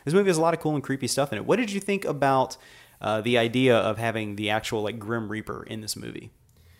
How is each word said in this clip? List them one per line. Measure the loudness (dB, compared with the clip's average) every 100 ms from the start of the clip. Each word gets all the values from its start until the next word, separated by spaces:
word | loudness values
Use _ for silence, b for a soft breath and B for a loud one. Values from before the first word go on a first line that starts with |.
this | 0 2
movie | 4
has | 4
a |
lot | 2 2
of |
cool | 0
and | -2
creepy | -2 -2 -2
stuff | 0 -2
in | -2
it. | 0
What | 0
did | 0
you | -4
think | -2 -2 -2
about, | 0 2 4 2 -4 B B B B
uh, | -2 -2
the | 2 2
idea | 4 4 6 6
of | 4 0
having | -2 -2 -4 -4
the | -2
actual, | -2 -2 -2
like, | -4 -4
Grim | -4 -4 -4
Reaper | -6 -8 -10
in | -10 -10
this | -10 -10
movie? | -10 -12 -14 -20 _ b b b